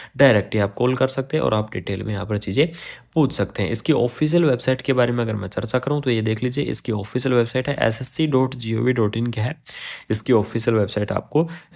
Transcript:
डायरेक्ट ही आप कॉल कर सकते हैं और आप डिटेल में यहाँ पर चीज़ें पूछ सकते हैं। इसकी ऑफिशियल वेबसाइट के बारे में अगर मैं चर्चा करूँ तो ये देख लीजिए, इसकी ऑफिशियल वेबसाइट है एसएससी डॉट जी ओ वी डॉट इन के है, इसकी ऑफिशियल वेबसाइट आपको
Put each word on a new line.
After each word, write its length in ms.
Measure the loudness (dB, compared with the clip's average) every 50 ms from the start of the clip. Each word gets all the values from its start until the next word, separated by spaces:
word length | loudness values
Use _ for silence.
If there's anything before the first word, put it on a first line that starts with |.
| -16 -8 0 4
डायरेक्ट 360 | 4 6 6 4 2 0 -2
ही 40 | -2
आप 140 | -2 -2 -2
कॉल 220 | -2 -2 0 0
कर 120 | 0 0 -2
सकते 300 | -2 -4 -6 -4 -2 -2
हैं 60 | 0
और 100 | 0 0
आप 200 | -2 -2 -4 -6
डिटेल 300 | -10 -8 -6 -6 -6 -4
में 100 | -6 -6
यहाँ 120 | -6 -4
पर 120 | -4 -4 -4
चीज़ें 300 | -4 -2 0 0 0 0 -2 -10 -14 -14 -16 -18 -14 -6 0
पूछ 200 | 2 2 2 2
सकते 300 | 0 -2 -2 -2 -4 -4
हैं। 80 | -2
इसकी 220 | -2 -2 0 0 2
ऑफिशियल 500 | 2 2 0 0 0 0 2 2 2 4
वेबसाइट 360 | 2 2 2 2 0 0 0
के 120 | 0 -2 2
बारे 180 | 2 2 2
में 120 | 2 0 -2
अगर 120 | -2 -2
मैं 120 | -4 -4 -4
चर्चा 320 | -6 -6 -4 -2 -2 0
करूँ 220 | 0 0 -2 -2
तो 80 | 0 0
ये 120 | 0 0
देख 220 | 0 0 -2 -2 -2
लीजिए, 200 | -4 -2 -2 -2
इसकी 260 | 0 0 -2 0 -2
ऑफिशियल 440 | -4 -4 -4 -4 -4 -2 0 2 2
वेबसाइट 340 | 2 2 2 0 -4 -2 -2
है 60 | -2 0
एसएससी 480 | 0 0 2 2 2 4 4 4 2 2
डॉट 280 | 4 2 2 2 0
जी 200 | -4 -4 -2 -2
ओ 60 | 0
वी 120 | 2 2 2
डॉट 240 | 2 2 0 2 0
इन 100 | -2 -2
के 140 | -2 -2
है, 140 | -2 -2 -4 -6 _ -20 -18 -16 -14 -14 -14 -12 -4 0
इसकी 240 | 2 2 4 4 4
ऑफिशियल 400 | 4 4 2 -2 -2 0 2 2
वेबसाइट 360 | 2 2 0 0 -2 -2 -2
आपको 360 | -4 -4 -4 -2 0 0 0 0 -4 -14 -14 _ -2